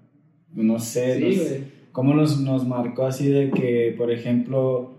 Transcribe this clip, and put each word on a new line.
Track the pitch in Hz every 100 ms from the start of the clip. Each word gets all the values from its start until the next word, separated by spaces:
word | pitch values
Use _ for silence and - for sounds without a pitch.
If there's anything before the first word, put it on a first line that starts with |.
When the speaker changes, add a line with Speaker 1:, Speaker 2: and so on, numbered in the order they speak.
| _ _ _ _ _
Speaker 1:
no | - 110 113
sé, | - - 127 127
Speaker 2:
Sí, |
Speaker 1:
nos, | 175 190 156
Speaker 2:
güey. | 135 - - -
Speaker 1:
cómo | - 139
nos, | 151 151 139
nos | 135 131 123
marcó | 123 120 - 131
así | 131 143
de | 139 139
que, | - 127 120 117 110
por | 120
ejemplo, | 113 123 120 120 131 131 127 -